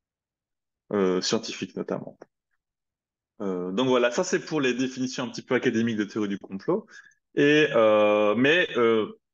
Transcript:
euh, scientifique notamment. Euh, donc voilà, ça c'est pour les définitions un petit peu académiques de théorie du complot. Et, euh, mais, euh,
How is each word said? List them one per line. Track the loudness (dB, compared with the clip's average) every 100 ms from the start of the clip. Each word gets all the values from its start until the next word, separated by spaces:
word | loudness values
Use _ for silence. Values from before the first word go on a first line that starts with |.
| _ _ _ _ _ _ _ _ -6
euh, | 0 0 0
scientifique | -2 -4 -4 -10 -10 -10
notamment. | -6 -8 -8 -18 -20 _ _ _ _ _ _ _ _ _ _ -10
Euh, | -6 -6 -4
donc | -2 2
voilà, | 2 2
ça | 0
c'est | -2 -2
pour | -4 -2
les | -2
définitions | -2 -4 -4 -8 -6
un | -8
petit | -8
peu | -4
académiques | -2 0 0 -2 -2
de |
théorie | -4 -4 -4
du | -6
complot. | -10 -10 -4 -4 -6 -20 -20 _ _ 0
Et, | 4 4 4 4
euh, | 4 6 4 4 2
mais, | 2 2 2 0 0
euh, | 2 2 -2 -8 _